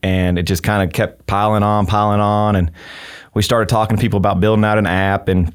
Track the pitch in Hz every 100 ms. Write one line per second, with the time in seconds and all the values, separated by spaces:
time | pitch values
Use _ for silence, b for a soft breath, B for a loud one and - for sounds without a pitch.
0 | 98 92 90 90 85 92 - 104 90 -
1 | 104 - - 98 107 107 104 104 92 104
2 | 104 104 104 104 104 98 85 B B B
3 | B B B 107 98 117 107 110 107 104
4 | 113 101 101 92 107 110 107 107 98 92
5 | 98 98 - 92 82